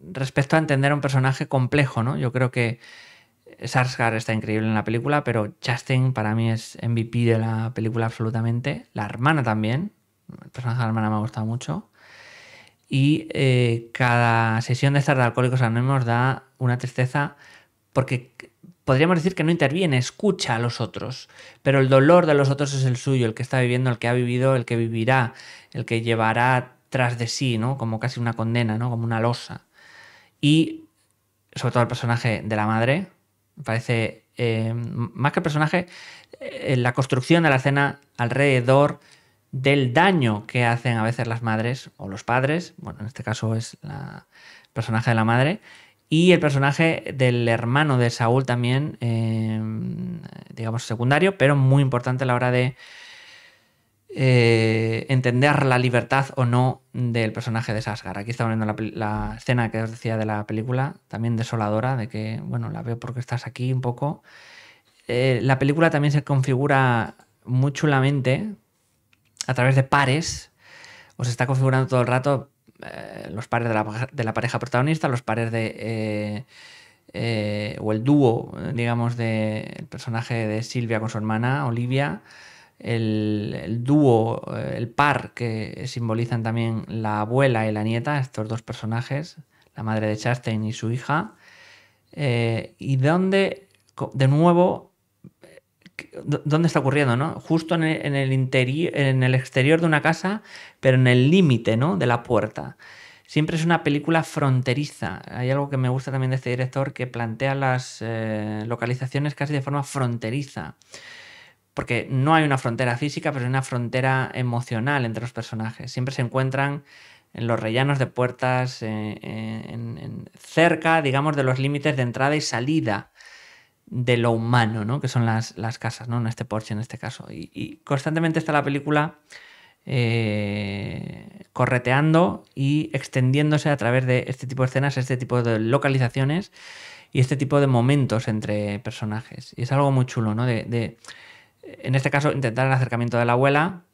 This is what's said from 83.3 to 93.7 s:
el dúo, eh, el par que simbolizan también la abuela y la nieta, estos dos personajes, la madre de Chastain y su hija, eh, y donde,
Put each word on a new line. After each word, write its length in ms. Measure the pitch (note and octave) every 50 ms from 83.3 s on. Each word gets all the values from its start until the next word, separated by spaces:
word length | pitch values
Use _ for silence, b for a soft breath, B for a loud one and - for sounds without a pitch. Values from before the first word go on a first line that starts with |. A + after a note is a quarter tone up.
| G#2+ G#2 G#2 - - - D2
el 200 | F#2 A2+ A#2+ A#2+
dúo, 580 | C3 C#3+ D3+ D3 C3 A#2 A2+ A2 A2+ A#2 - - - -
eh, 200 | A2+ C3 C3+ C3
el 120 | A2+ A#2 A#2
par 420 | - - C#3+ D3 C3 A#2 A2 G#2+ -
que 520 | - B2 A#2 A2 A2 G#2+ - - - C3
simbolizan 560 | C3 - B2+ A#2+ A2+ A2 A2+ A#2+ A#2+ C3 A2+ A2+
también 420 | A2+ A2+ A#2 A#2 A2+ A2+ A2 -
la 360 | - G2 A2+ A2 G#2+ G#2+ G#2+ G#2+
abuela 440 | G#2+ A#2+ C3+ C#3 C3 A#2+ A2 A2
y 60 | A2 G#2+
la 120 | G#2+ G#2+
nieta, 340 | A2+ A2+ A#2 B2 D3 D3 C#3+
estos 300 | C3 - - - G#2+ A2
dos 120 | A2+ A2+
personajes, 800 | - - A#2 - - G#2+ A2+ A#2 B2+ - C3+ C#3+ E3 - - - - _ b b b b -
la 80 | - A2+
madre 260 | A2 A2 A2 A2 G#2+
de 80 | G#2+ G#2+
Chastain 440 | - B2 B2 B2+ - A2+ A2 G#2+ A2
y 120 | G#2+ A2
su 160 | - - A2
hija, 420 | A#2+ C3 - - C#3+ D#3+ G#3 A3 - B B B B B B B B B B B B B B B -
eh, 640 | - D3 C3 A#2+ A#2+ A#2 A#2 A2+ A2 - - _ -
y 180 | - C3+ C3+
donde, 680 | C3 C3 D3 E3 F3+ F#3 F#3+ F#3+ G3 G3 - - - - _